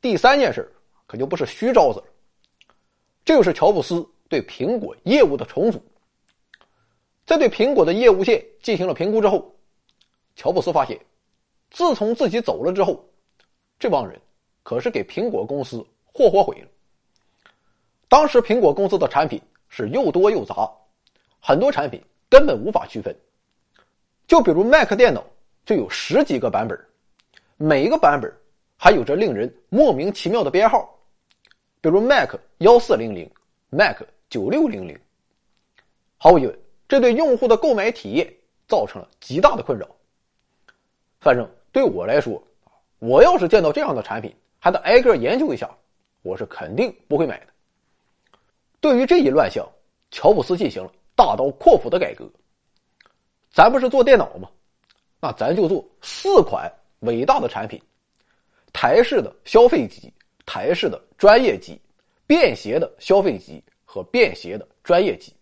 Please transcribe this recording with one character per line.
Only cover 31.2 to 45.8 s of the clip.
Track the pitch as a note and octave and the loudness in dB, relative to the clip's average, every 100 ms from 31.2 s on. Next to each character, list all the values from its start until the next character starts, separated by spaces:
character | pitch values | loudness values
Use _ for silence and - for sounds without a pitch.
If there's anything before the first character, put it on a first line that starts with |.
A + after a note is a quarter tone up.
| _ _ _ _ _ _ | _ _ _ _ _ _
比 | D#3+ | -2
如 | F#3 | 0
Mac | A#3 C4+ C#3 - _ _ | 2 0 0 -8 _ _
幺 | F#3 A#3+ | 4 4
四 | - D#3+ | 4 -4
零 | A2+ | -4
零、 | F#2+ D#2 _ _ _ _ | -10 -14 _ _ _ _
Mac | C#3 F#3+ G#2 - _ _ | -2 -2 -2 -16 _ _
九 | A#2 G2+ | -8 -4
六 | C4 D#4 | -2 -2
零 | A2 B2+ | -4 -14
零。 | - _ _ _ _ _ _ _ _ _ _ _ _ | -18 _ _ _ _ _ _ _ _ _ _ _ _
毫 | D#3+ | 4
无 | F3 | 4
疑 | B2+ | 2
问， | - - _ _ | -8 -20 _ _
这 | C#4 | 0
对 | B3 | 2
用 | A#3 D#4+ B3 | 0 0 0
户 | B3 | 2
的 | A3 | 0
购 | D#4+ A3+ | 2 0
买 | G#3 | -2
体 | A#3 G3+ | -6 -8
验 | A#3+ - _ _ _ _ | -6 -6 _ _ _ _
造 | G3+ G#2+ | -4 -4
成 | - | -10
了 | - _ | -20 _
极 | - C3+ | -12 0
大 | C#4+ - | 0 0
的 | |
困 | - A#2 | -6 -8
扰。 | F2+ _ _ _ _ _ _ _ _ _ _ _ _ _ | -8 _ _ _ _ _ _ _ _ _ _ _ _ _
反 | - B2 | 0 0
正 | A2 _ _ | -2 _ _
对 | C4 | -2
我 | B3+ F#2+ | -2 -2
来 | F2+ C#3+ | -4 -4
说， | B2 G#2 _ _ _ _ _ _ | -4 -10 _ _ _ _ _ _
我 | A2+ B2+ | 0 4
要 | D4 F4+ | 6 4
是 | F3 | 2
见 | G#3+ | 2
到 | D#3+ | 2
这 | D3+ | -2
样 | D4 C3 | -4 -6
的 | |
产 | - A2 | -8 -10
品， | A#2+ _ _ _ | -12 _ _ _
还 | E3+ | -2
得 | F#3 | -2
挨 | - A#3+ | 2 2
个 | B3+ F3+ | 4 0
研 | A#2 A#3+ | 0 -2
究 | D4+ | -4
一 | B2+ | -6
下， | - - | -10 -18